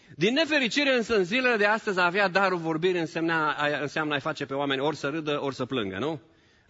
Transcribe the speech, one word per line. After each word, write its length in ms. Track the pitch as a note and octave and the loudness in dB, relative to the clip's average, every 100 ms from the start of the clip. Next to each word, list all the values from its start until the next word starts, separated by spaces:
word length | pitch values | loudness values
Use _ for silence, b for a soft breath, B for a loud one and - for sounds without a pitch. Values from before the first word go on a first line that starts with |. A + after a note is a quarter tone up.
| B C#3+ | B -2
Din 160 | G3 | 2
nefericire, 640 | C#4 D4 D4 A#3+ C#4+ C#4 | 2 2 2 0 0 2
însă, 220 | B3 G#3+ A3 | 2 2 0
în 80 | |
zilele 320 | F3 B3+ B3 A3 | 2 2 2 4
de 100 | G#3 | 2
astăzi, 320 | A3 G#3+ F#3 | 2 0 2
a 60 | |
avea 240 | F3 G3 G3 | 2 2 2
darul 300 | F#3+ F#3+ F3+ | 2 2 0
vorbirii 420 | D#3+ D#3+ F#3 F3+ | -2 0 0 0
însemna, 520 | D#3+ E3 E3 E3 D3+ | -2 -2 0 0 0
a, 280 | C3+ D3 C#3+ | 0 -2 -2
înseamnă 320 | C#3+ D#3+ D3+ | -2 -2 -2
a-i 80 | C#3+ | -2
face 260 | D#3 D3 C3 | -4 -6 -4
pe 80 | |
oameni 260 | C#3 C#3+ C3+ | -2 -2 0
ori 160 | D3 C#3+ | 0 -2
să 120 | C#3 | -4
râdă, 340 | D#3+ D3+ D3 | -4 -2 -2
ori 120 | C#3 | -2
să 100 | C3 | -4
plângă, 340 | B2 C3 G2 F#2+ | -4 -2 -2 -4
nu? 220 | C#3 D#3 - b b b | -4 -6 -10 b b b